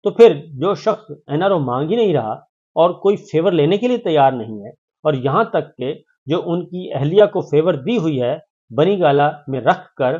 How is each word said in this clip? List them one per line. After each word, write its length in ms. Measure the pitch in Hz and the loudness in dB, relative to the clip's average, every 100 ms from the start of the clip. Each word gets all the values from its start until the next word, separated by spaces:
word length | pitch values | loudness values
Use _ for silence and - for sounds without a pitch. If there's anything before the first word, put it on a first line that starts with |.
तो 80 | 208 | -4
फिर 340 | 202 233 147 - | 6 6 6 -8
जो 260 | 131 175 196 | -6 -4 -2
शख्स 460 | 214 - - 147 - | -2 -4 -10 -20 -6
एनआरओ 300 | 147 190 180 | -2 0 0
मांग 300 | 131 123 156 | -2 -4 -2
ही 60 | 233 | 0
नहीं 180 | 214 | 0
रहा 340 | 147 110 123 _ _ _ - | 0 -4 -10 _ _ _ 0
और 180 | 175 | 0
कोई 220 | 165 196 208 | 2 -2 -2
फेवर 360 | - 156 180 | -2 0 0
लेने 260 | 175 147 196 | 2 2 0
के 100 | 247 | 0
लिए 100 | 240 | -2
तैयार 360 | 226 151 135 | 0 2 2
नहीं 280 | 127 110 107 | 0 -10 -12
है 120 | 104 - _ _ 156 | -14 -20 _ _ -2
और 100 | 135 | -2
यहाँ 340 | 131 180 226 | -2 -2 0
तक 220 | 131 147 - | -4 -6 -8
के 120 | 123 - _ _ 131 | -8 -8 _ _ -6
जो 100 | 165 | -4
उनकी 540 | 170 175 175 180 180 | -2 -6 -6 -12 -8
अहलिया 340 | 147 143 190 202 | -4 0 4 4
को 160 | 190 | 2
फेवर 340 | 147 147 165 156 | 0 0 2 -2
दी 200 | 131 240 | -2 -2
हुई 220 | 160 135 | -2 -2
है 260 | 120 156 _ _ _ | -2 -4 _ _ _
बनी 240 | 113 165 202 | 0 0 2
गाला 460 | 160 143 147 147 - | 2 4 0 -2 -8
में 120 | 131 | -2
रख 320 | 120 180 - - | 0 -2 -6 -4
कर 160 | 127 | -2